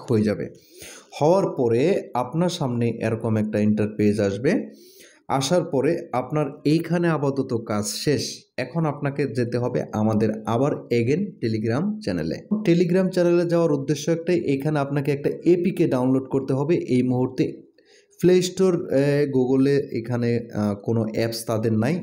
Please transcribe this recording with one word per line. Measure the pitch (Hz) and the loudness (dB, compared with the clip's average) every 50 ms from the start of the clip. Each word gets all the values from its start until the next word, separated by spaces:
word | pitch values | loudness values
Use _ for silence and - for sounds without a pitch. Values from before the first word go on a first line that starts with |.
| - | -2
হয়ে | - 120 107 | 0 2 2
যাবে। | 107 107 101 - 62 - - - _ _ - - - - - - - _ - - | 2 2 0 -2 -6 -10 -12 -18 _ _ -20 -20 -20 -20 -20 -20 -20 _ -4 2
হওয়ার | - 156 180 196 180 131 - | 4 4 4 4 2 0 0
পরে | 143 127 113 113 120 143 175 196 - - - - | 0 0 2 2 2 2 2 0 0 -4 -4 -4
আপনার | 120 127 - - 165 180 175 | -4 -4 -2 -2 0 0 0
সামনে | 175 - 147 127 120 117 117 117 | 0 -2 -4 -2 0 0 0 0
এরকম | - - - 110 113 110 - 117 107 | -2 -2 -2 -2 -2 -2 -2 0 0
একটা | 110 107 107 110 104 | 0 0 0 0 2
ইন্টারপেজ | 104 107 107 107 107 104 - - 104 104 98 110 | 2 4 2 2 0 -2 0 2 2 2 4 4
আসবে। | 101 98 98 110 127 156 220 - - - - - - - - - - - _ _ _ - | 2 0 0 0 0 0 0 0 -2 -6 -14 -20 -20 -20 -20 -20 -20 -20 _ _ _ -4
আসার | 127 139 135 - 175 180 165 | -2 -2 0 2 0 0 0
পরে | - - 131 123 156 165 - - - | 0 0 0 2 0 0 -2 -4 -4
আপনার | - 123 123 - 151 151 147 135 - - - | -4 -4 -4 -2 -2 -2 -2 -2 -6 -4 0
এইখানে | 143 156 165 - - 175 175 170 170 | 2 2 2 2 0 0 0 2 2
আপাতত | 160 139 143 139 135 139 131 - 123 110 110 | 0 2 0 0 0 -2 -2 -2 -4 -4 -4
কাজ | - 107 104 101 | -2 -4 -4 -4
শেষ। | - - - - 151 139 117 - - - - - _ _ | -4 -6 -4 0 0 0 0 -2 -6 -10 -14 -18 _ _
এখন | - 131 - - 170 165 | -8 -8 -4 -4 -2 -2
আপনাকে | 151 139 - 143 143 139 - 143 | -2 -2 -4 -4 -4 -2 -2 -4
যেতে | 120 113 127 120 110 120 120 | -2 -2 -2 -2 -2 -2 -2
হবে | 120 123 - - - - | -2 -2 -2 -2 -4 -4
আমাদের | - 107 107 110 107 107 113 104 - - - | -2 0 0 2 2 2 2 0 0 -4 -4
আবার | 110 113 120 139 147 | -2 0 0 2 0
again | - - - - 120 120 117 123 147 185 202 - - - | 0 -4 -4 -2 0 0 2 2 0 0 -2 -6 -6 -6
Telegram | - 113 110 107 110 113 117 143 190 214 214 214 | -4 -4 -2 -2 -2 -2 -2 0 -2 -2 -4 -4
চ্যানেলে। | - - 92 82 78 82 65 - - - 208 214 - | -4 -4 -4 -2 -4 -4 -6 -8 -6 -6 -6 -2 2
Telegram | 170 170 170 185 160 175 190 185 175 | 2 4 4 4 2 2 2 0 0
চ্যানেলে | 175 185 175 175 170 175 175 170 | 0 2 2 4 4 2 2 2
যাওয়ার | 170 170 170 156 | 2 2 2 2
উদ্দেশ্য | 147 139 135 143 151 139 - 170 | 0 0 0 -2 -4 -2 -2 -2
একটাই, | 165 165 165 - 180 - - - 139 | -2 -2 0 0 0 0 0 0 -2
এখানে | 135 139 156 151 147 | 0 0 -2 0 0
আপনাকে | 143 143 139 147 143 151 | -2 -2 -2 -2 0 0
একটা | 143 143 143 156 - - - | -2 0 -2 -4 -4 0 2
এপিকে | 160 180 180 175 190 170 - 165 | 4 4 4 2 0 0 2 2
ডাউনলোড | 135 135 127 127 131 131 131 131 - | 2 2 2 2 2 2 0 0 -2
করতে | - 135 135 135 | -2 -2 0 0
হবে। | 135 131 147 156 175 | -2 -2 0 0 0
এই | - - - 127 127 | 0 0 2 2 2
মুহূর্তে | 131 127 123 123 127 131 - - - - - - - - _ _ _ _ _ - _ _ _ - | 2 2 2 0 0 -2 0 -2 -4 -4 -4 -10 -18 -20 _ _ _ _ _ -20 _ _ _ 2
প্লে | - 175 185 185 | 4 6 6 6
স্টোর, | 185 185 180 - 190 190 180 - - - | 4 0 0 0 2 2 2 0 -2 0
এ, | - 135 139 143 143 143 147 143 - | 0 2 2 2 2 2 0 2 2
Google-এ | 131 127 127 135 135 135 139 139 139 139 - - 117 | 0 2 2 2 4 4 4 2 2 0 -2 -6 -6
এখানে, | 113 120 120 120 120 120 120 117 117 - - | -4 -4 -4 -2 0 0 0 -2 -4 -4 -4
আ, | 104 104 104 101 101 | -2 -2 -2 -2 -2
কোনো | - - 113 113 110 107 | -2 -2 0 0 0 0
অ্যাপস | - 107 113 120 117 - - | 0 -2 -2 -2 -2 -6 -4
তাদের | - 113 104 107 117 | -4 -2 -2 0 0
নাই। | 110 107 113 135 175 180 | 0 2 0 0 -2 -2